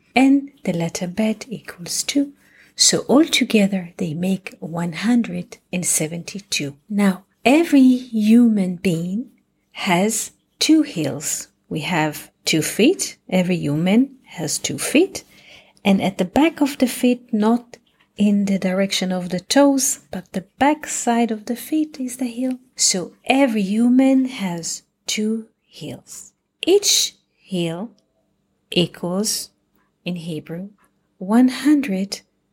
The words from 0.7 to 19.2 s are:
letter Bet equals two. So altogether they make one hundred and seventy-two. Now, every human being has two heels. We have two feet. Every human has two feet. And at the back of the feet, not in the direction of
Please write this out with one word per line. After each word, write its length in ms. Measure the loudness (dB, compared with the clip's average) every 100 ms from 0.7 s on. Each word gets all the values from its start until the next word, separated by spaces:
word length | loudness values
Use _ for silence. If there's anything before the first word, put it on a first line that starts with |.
letter 320 | -4 -4 -6 -6
Bet 400 | -2 -2 -4 -8
equals 540 | -14 -14 -16 -8 -8
two. 320 | -4 -2 -2 -6 _ _ _ 0
So 300 | 2 2 4
altogether 840 | 4 4 2 2 2 2 0 -6 -8
they 180 | -6 -4
make 400 | -2 -2 -6 -14
one 340 | -10 -6 -6
hundred 680 | -4 0 2 0 -4 -10 -16 _
and 140 | -6 -2
seventy-two. 920 | -2 -4 -6 -12 -14 -8 -6 -6 -10 -6
Now, 360 | 0 0 0 -6 _ 2
every 420 | 4 4 6 6 4
human 800 | 0 -2 4 6 6 4 0 -2
being 520 | -2 -2 -2 -6 -8 _ _ _ _
has 580 | -8 -2 0 0 -2 -8 _ _ -4
two 240 | 2 2
heels. 680 | 2 -4 -6 -6 -6 -8 -10 _ -10
We 120 | -8
have 500 | -2 -2 -2 -4 -14 _
two 200 | -4 -2
feet. 540 | -2 2 2 2 -4 -10 -4
Every 280 | -2 0 -2
human 600 | -2 -2 2 2 2 -2
has 340 | _ -10 -6 -6
two 220 | -6 -6
feet. 440 | 0 2 2 -2 -18 _ -20 -20 _ _ 0
And 160 | 2
at 160 | 2 -2
the 80 | -2
back 360 | 2 0 2
of 180 | -2 0
the 80 | -2
feet, 440 | 0 0 0 -2
not 460 | 0 2 0 -2 -20 _ _ _ -2
in 280 | 2 2 2
the 140 | 0
direction 540 | 0 0 -2 -2 -2
of 160 | -4